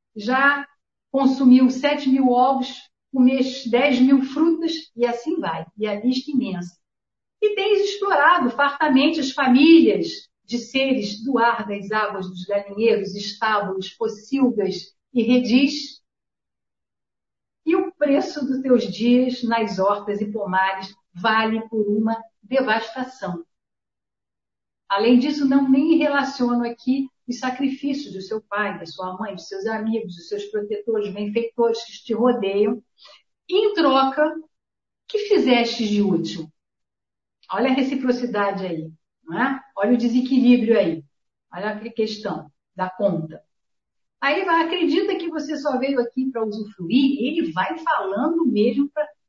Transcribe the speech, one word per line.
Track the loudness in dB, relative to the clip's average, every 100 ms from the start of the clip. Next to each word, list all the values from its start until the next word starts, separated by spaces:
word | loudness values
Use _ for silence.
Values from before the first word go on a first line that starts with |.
| _
já | -10 -4 2 2 0 -6 _ _ _ _
consumiu | 0 2 4 8 8 6
sete | 2 -2 0 2
mil | 2 4
ovos, | 4 4 2 -4 -10 -20 _ _
comeste | 4 4 4 0 -6 -2
dez | 2 4 4
mil | 6 4
frutas, | 2 0 0 2 -2 -6 -10
e | -2 -2
assim | -2 -4 -4
vai. | -4 -6 -10 -8
E | -6
a | -2
lista | -2 -2 -2
imensa. | -2 -2 -6 -10 -16 _ _ _ _ _ _
E | -2
tens | 0 2 2 0
explorado | -2 0 4 4 4 2
fartamente | 0 -2 0 2 4 4 0
as | -4
famílias | -2 4 6 10 10 8 2 -2 -10 -18 _
de | -8 -8
seres | -4 -2 0 0 -4 -8
do | -4 0
ar, | 0 0 -6
das | -8 -6
águas, | -4 -4 -6 -10
dos | -10
galinheiros, | -6 -6 -4 -2 2 2 -2
estábulos, | -8 -12 -6 -2 -2 -2 -6 -8
pocilgas | -6 -8 -8 -4 0 0 0 -4 -4 -12 _ _
e | -2
redis. | 2 2 4 2 2 -2 -12 -18 _ _ _ _ _ _ _ _ _ _ _ _ _ _ _ _
E | 0
o | 0 0
preço | -2 2 2 0 -4
dos | -4 -2
teus | 2 2
dias | 2 -2 2 4 2 -2
nas | -2 -2 -2 0
hortas | 0 0 -4 -4
e | -4
pomares | -6 -2 0 0 -4 -10 -18 _
vale | -4 0 0 0 -2 -4
por | -2 0
uma | 0 -2 -4 -10 _
devastação. | -4 -2 0 -2 -4 -10 -10 -10 -10 -10 -12 _ _ _ _ _ _ _ _ _ _ _ _ _ -4
Além | 0 4 4
disso, | 4 0 0
não | 2 4
nem | 2 4 2
relaciono | 2 0 -2 -2 -2 0
aqui | -4 -4 -2 -2 -4 _ -12
os | -8
sacrifícios | -6 -4 -4 -4 -4 -6 -8
do | -12
seu | -8 -10
pai, | -6 -6 -4 -6
da |
sua | -12 -10 -10 -8
mãe, | -10
dos | -12 -12
seus | -8 -6
amigos, | -4 -4 -4 -6
dos | -14 -10
seus | -10
protetores, | -6 -6 -6 -6 -4 -4 -4
benfeitores | -6 -6 -4 -4 0 0 -2
que | -8 -12
te | -6
rodeiam, | 0 2 2 0 0 0 -2 -10 _ -20 -20 _ _ -2
em | 0 2
troca, | 2 4 4 2 2 0 -2 -14 _ _ _ _ _ -6
que | -4
fizestes | 2 2 4 2 0 -2 -2
de | 0
útil? | 2 0 -4 -8 -12 _ _ _ _ _ _ _ _ _ -8
Olha | -2 0
a |
reciprocidade | 0 -2 -2 -2 -2 -4 -2 -2 -4 -6
aí, | -8 -10 -16 _ _
não | -10 -4
é? | -4 -4 -10
Olha | -4 0
o | 2
desequilíbrio | 2 0 2 4 6 6 4 2
aí. | 2 -2 -10 _ _ _ _
Olha | -10 -8
a | -8 -8
questão | -4 -4 -6 -8 -10 -12 _ _ -8
da | -8
conta. | -2 -2 -2 -6 -14 _ _ _ _ _ _ _ _
Aí | -2 0
vai, | 0 0
acredita | 0 0 0 0 0 -2
que | -6
você | -8 -6 -6
só | -2 -2
veio | 0 -2
aqui | -2 -4 -4
pra | -4
usufruir? | -4 -6 -10 -10 0 2 2 0
Ele | -4 -4 -4
vai | -4 -6 -6
falando | -4 -4 -4 -4 -2 0 0
mesmo, | 2 0 0 -2
pra, | -4 -8 -10